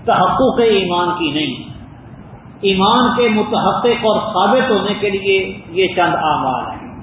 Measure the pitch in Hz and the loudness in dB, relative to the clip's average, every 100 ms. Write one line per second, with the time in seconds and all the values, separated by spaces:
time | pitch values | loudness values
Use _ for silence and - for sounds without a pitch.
0 | 226 196 190 - 262 240 226 196 180 175 | 2 2 2 4 2 4 4 4 2 0
1 | 170 170 156 151 147 120 - - - - | -2 -2 -2 -2 -4 -6 -12 -16 -18 -20
2 | - - - - - - 196 190 202 247 | -20 -20 -20 -20 -20 -4 0 2 4 4
3 | 240 247 233 208 - 233 185 196 240 226 | 2 2 2 2 0 0 0 0 0 0
4 | 214 208 - 180 202 254 - 202 202 202 | 0 0 -2 0 2 2 2 0 0 -2
5 | 202 196 196 190 190 - - 175 185 185 | -2 -2 0 0 -2 -10 -6 -2 0 2
6 | 170 160 156 143 135 123 95 - - - | 0 0 0 0 -2 -4 -6 -12 -14 -16